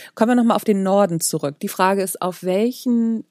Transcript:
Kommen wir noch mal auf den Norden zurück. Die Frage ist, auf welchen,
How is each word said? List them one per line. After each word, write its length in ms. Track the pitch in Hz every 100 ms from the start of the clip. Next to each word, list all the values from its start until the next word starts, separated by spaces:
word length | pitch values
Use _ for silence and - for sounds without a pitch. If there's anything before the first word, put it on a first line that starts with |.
| -
Kommen 160 | - 226
wir 40 | 247
noch 80 |
mal 100 | 233
auf 100 | 208
den 200 | - 196
Norden 360 | 190 196 202 165
zurück. 380 | - 160 143 143
Die 100 | 202
Frage 340 | - 185 196
ist, 200 | 185 -
auf 220 | 180 170
welchen, 800 | 180 190 233 247 254 240 226 226 -